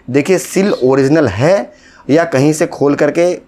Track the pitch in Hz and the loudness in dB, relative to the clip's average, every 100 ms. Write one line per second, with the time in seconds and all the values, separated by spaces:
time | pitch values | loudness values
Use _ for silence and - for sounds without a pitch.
0 | - 135 139 180 - 185 202 190 127 135 | -4 -2 0 -2 -2 -2 -2 0 2 2
1 | 135 160 127 92 151 202 247 - - - | 2 2 0 0 0 0 -4 -16 -20 -14
2 | - 156 170 131 147 151 170 - 143 143 | 0 0 2 0 0 0 -4 -2 -2 0
3 | 147 156 180 165 | 0 0 -2 -2